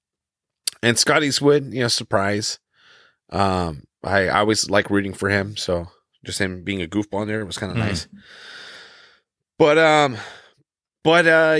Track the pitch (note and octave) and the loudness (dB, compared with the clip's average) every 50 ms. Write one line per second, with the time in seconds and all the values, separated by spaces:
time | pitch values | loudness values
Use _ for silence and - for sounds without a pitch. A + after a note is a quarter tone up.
0 | _ _ _ _ _ _ _ _ _ _ _ _ - - - - - A#2 A#2 - | _ _ _ _ _ _ _ _ _ _ _ _ -10 -10 -8 -2 0 0 2 2
1 | - - C#3+ D#3+ D3+ C#3+ B2+ - C#3+ C#3+ C#3+ D3 C#3 C3 G2+ C3 B2 A#2 - - | 2 2 2 2 2 0 -2 2 4 4 4 4 0 -4 -6 -4 -2 -2 -2 -4
2 | A#2 - - G2+ G2 G2+ G#2 G#2 G#2+ - - - _ _ _ _ _ _ - _ | -4 -2 -2 0 0 0 -2 -4 -4 -6 -8 -10 _ _ _ _ _ _ -20 _
3 | _ _ _ _ _ _ D#2+ F2+ G2 G2 F#2 F#2 F2+ E2 D2+ C2+ - _ _ _ | _ _ _ _ _ _ -2 0 0 0 0 0 -2 -4 -6 -10 -16 _ _ _
4 | - - F#2+ G2 F#2 F2 C2+ G2 G#2 G#2+ G#2+ G2+ - D#2+ F#2+ G#2 - - G2+ G2+ | -6 -2 0 0 2 2 2 2 2 2 2 0 0 0 0 0 0 2 0 0
5 | G2 G2 F#2 - G2 G2 G2+ G2+ G2 G#2 G#2 - - - F2+ F2 F2 E2+ _ _ | 0 -2 -6 -4 -2 0 0 0 0 -2 -6 -8 -4 -2 -2 -2 -4 -8 _ _
6 | _ _ _ _ - G#2 G2 - G2+ F#2 F#2 F2+ E2+ G2 G2 F#2+ F2 D#2+ G2 G#2 | _ _ _ _ -14 -12 -6 -4 -4 -4 -6 -8 -8 -6 -6 -6 -6 -4 -4 -4
7 | G2+ - - G2 G#2+ G#2 G#2+ A2 G#2+ F2 - - G#2+ F#2 - A#2 A2 G#2+ F#2+ D#2+ | -4 -4 -6 -6 -6 -4 -6 -8 -8 -8 -10 -8 -8 -6 -4 -2 -2 -2 -4 -4
8 | - - - - - - - - - - - - - - - - - - - - | -8 -12 -18 -20 -20 -20 -20 -20 -20 -20 -20 -20 -20 -20 -20 -20 -20 -20 -20 -20
9 | - - _ _ _ _ _ _ _ _ _ - D#3+ D3+ D3 D#3+ D#3+ D#3 D3+ D3+ | -20 -20 _ _ _ _ _ _ _ _ _ 2 4 4 6 4 4 4 4 4
10 | D3 C3+ A#2+ G2+ - - - - - _ _ _ _ _ _ _ _ _ _ _ | 2 2 -2 -6 -12 -14 -18 -20 -20 _ _ _ _ _ _ _ _ _ _ _
11 | - D#3 E3 F3 E3 E3 D#3+ D#3+ D#3+ D#3+ D#3+ | 0 4 4 4 4 4 4 4 4 4 2